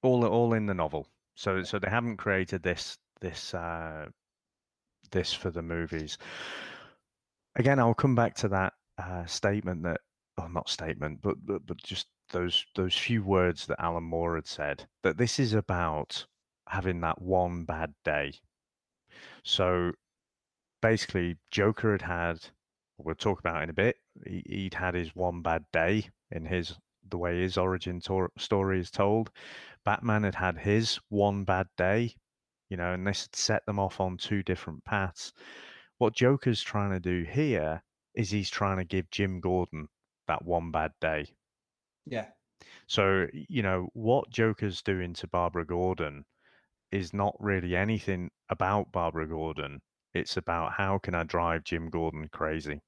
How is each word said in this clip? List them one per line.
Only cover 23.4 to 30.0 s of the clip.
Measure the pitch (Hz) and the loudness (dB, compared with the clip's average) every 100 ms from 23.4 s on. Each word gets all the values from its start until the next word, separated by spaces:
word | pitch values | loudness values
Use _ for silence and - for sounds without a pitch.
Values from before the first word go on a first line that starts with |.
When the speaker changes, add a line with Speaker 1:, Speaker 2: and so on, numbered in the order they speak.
| 87 82 | 0 -2
Speaker 1:
in | 76 | -2
a | |
bit, | 82 107 - _ - - | 2 2 2 _ -18 -10
he, | 92 - | -10 -6
he'd | 95 95 | -4 -4
had | - 92 90 | -2 -2 0
his | 82 90 | -4 -2
one | 90 87 | -2 0
bad | 85 82 - | 0 0 0
day | 82 82 107 - _ _ | 2 4 2 0 _ _
in | - 80 | -8 -2
his, | 90 82 - _ _ 95 | -2 -2 -10 _ _ -8
the | 92 | -4
way | 87 87 | -2 0
his | 92 92 | 0 2
origin | 92 92 90 87 | 0 0 -4 -8
tor-, | - 95 90 - | -2 0 0 -4
story | - 101 98 92 | 0 2 2 0
is | 90 | -2
told. | - 101 110 113 - - - - - - | 0 2 4 0 -8 -18 -16 -18 -6 -2
Batman | 107 | 0